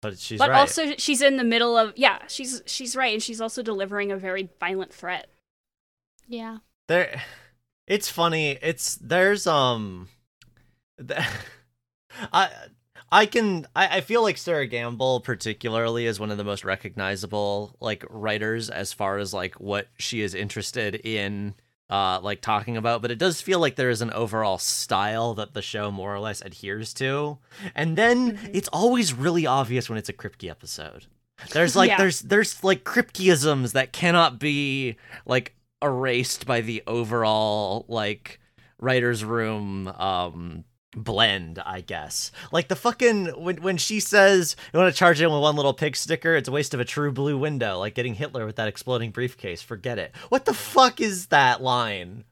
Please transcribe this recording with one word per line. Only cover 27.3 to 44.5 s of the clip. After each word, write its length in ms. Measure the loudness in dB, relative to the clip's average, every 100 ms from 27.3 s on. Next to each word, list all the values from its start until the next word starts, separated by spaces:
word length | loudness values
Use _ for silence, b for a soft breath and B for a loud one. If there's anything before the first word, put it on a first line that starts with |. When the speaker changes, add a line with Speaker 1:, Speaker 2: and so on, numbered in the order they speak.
| -8 B B -12 -4
Speaker 1:
And 200 | -2 4
then 360 | 4 6 2 -2
Speaker 2:
Mm-hmm. 100 | -4
Speaker 1:
it's 140 | -4 -4
always 440 | 2 4 4 0
really 320 | 0 0 2 2
obvious 420 | 2 0 -2 -4
when 80 | -8
it's 100 | -8
a 40 |
Kripke 380 | -12 -12 _ -14
episode. 560 | -14 -14 -14 -14 -16 -20 _ _ _ B
There's, 240 | 2 4 6
like, 140 | 6
Speaker 2:
Yeah. 80 | 6
Speaker 1:
there's, 220 | 2 2
there's, 420 | 2 2 2 0
like, 180 | 2 2
Kripkeisms 880 | 2 -2 -2 2 4 6 6 2 2
that 180 | 0 -2
cannot 480 | 0 4 6 4 2
be, 560 | -2 -2 -2 -2 -4 -6 B B 0
like, 280 | 0 0 _ _ _
erased 640 | -2 0 0 0 0 -4
by 160 | -2 -2
the 220 | -2 -6 -4
overall, 960 | -2 -2 0 2 4 2 0 -2 -4 -4
like, 540 | -4 -4 -6 -12 -20 b b b b
writer's 420 | 0 2 2 -2
room, 600 | -2 -2 -2 -4 -6 -6 -8
um, 800 | -4 -2 0 -2 -6 -12 -12 -16 _ _ -12
blend, 640 | -4 2 2 2 -6 -12 -10
I 160 | -10
guess. 500 | -8 -10 -8 -8 -8 B B
Like, 180 | -2 0
the 60 | -2
fucking, 500 | -2 2 2 4 -2 -6
when, 180 | -6 -4
when 160 | -2 -2
she 240 | -2 -2
says, 560 | 2 8 10 8 4